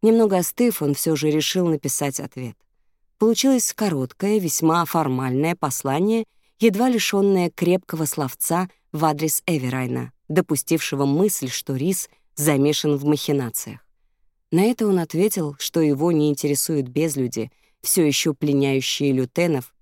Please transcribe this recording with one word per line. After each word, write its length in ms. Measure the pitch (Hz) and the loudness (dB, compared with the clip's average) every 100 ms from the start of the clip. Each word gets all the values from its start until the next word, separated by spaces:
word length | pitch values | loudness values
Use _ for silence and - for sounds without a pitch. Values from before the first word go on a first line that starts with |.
Немного 360 | 214 226 220 190 | 6 4 4 2
остыв, 440 | 175 - 240 208 | 0 0 0 2
он 120 | 147 | -2
все 220 | 143 - 151 | 0 0 0
же 140 | 151 | 2
решил 380 | 151 147 185 175 | 0 0 0 0
написать 520 | 156 143 - 143 135 | 0 -2 -4 -4 -6
ответ. 360 | 135 - 127 - _ _ _ _ _ _ | -10 -12 -14 -14 _ _ _ _ _ _
Получилось 560 | 220 226 269 262 - | 0 2 2 2 0
короткое, 680 | - 214 151 127 - 196 214 | -2 -2 -2 -4 -4 0 0
весьма 460 | 175 - 160 165 170 | 0 0 2 2 0
формальное 720 | 170 147 127 131 127 156 175 | 0 0 0 -2 0 0 -2
послание, 720 | 151 - 139 139 196 226 220 _ _ _ | -4 -4 -2 0 0 0 -4 _ _ _
едва 300 | 226 196 247 | 2 2 0
лишенное 640 | 233 - 202 202 190 175 | 2 0 2 4 4 2
крепкого 540 | - 175 185 - 165 156 | 0 0 0 -2 -4 -4
словца 640 | - 135 - - 170 185 _ _ | -2 -4 -4 -2 -2 -2 _ _
в 120 | 156 160 | -2 0
адрес 380 | 147 156 - - | 0 -2 -2 -2
Эверайна, 680 | 160 127 131 127 127 123 _ _ | -2 -2 -4 -4 -4 -8 _ _
допустившего 760 | 156 180 147 - 165 - 139 139 | -2 0 -2 0 -2 -2 -2 0
мысль, 440 | 143 202 - 131 | 2 2 0 -6
что 260 | - - 135 | -8 -6 -4
Риз 340 | 151 190 - _ _ - | -2 -4 -6 _ _ -4
замешан 600 | 147 143 143 147 151 143 | 0 2 2 0 0 0
в 100 | 143 | 0
махинациях. 760 | 151 - 143 120 - - 127 _ _ _ _ _ _ _ | -2 0 -2 -2 -8 -10 -16 _ _ _ _ _ _ _
На 120 | 165 | 2
это 240 | 208 247 214 | 2 2 0
он 120 | 185 | 0
ответил, 560 | 165 160 202 208 151 143 | 0 0 0 0 -6 -6
что 220 | - - | -6 0
его 300 | 156 139 165 | 2 2 2
не 160 | 160 151 | 2 2
интересуют 580 | 143 147 143 - 156 131 | 0 -2 -2 -2 -2 -2
безлюди, 640 | 123 160 143 123 113 113 _ _ _ | -2 -2 -2 -4 -4 -8 _ _ _
все 240 | - - 156 | -4 2 2
еще 280 | 139 170 | 2 -2
пленяющие 800 | 143 147 139 139 135 127 - 143 | -2 0 2 2 0 -2 -2 0
лютенов 640 | 131 127 - 170 147 131 _ | 0 -2 0 0 0 -4 _